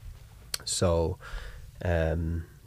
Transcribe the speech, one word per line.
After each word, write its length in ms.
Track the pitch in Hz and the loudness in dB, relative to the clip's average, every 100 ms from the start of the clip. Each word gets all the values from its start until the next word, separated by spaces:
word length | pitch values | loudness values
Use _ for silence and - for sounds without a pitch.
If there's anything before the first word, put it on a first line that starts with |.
| - - - - - - - | -14 -14 -16 -18 -8 -6 -4
So, 520 | - 92 85 82 95 - - - - - - | 2 4 6 4 0 -6 -8 -8 -12 -14 -4
um, 600 | 92 85 80 82 82 85 - - | 2 4 4 2 2 0 -4 -12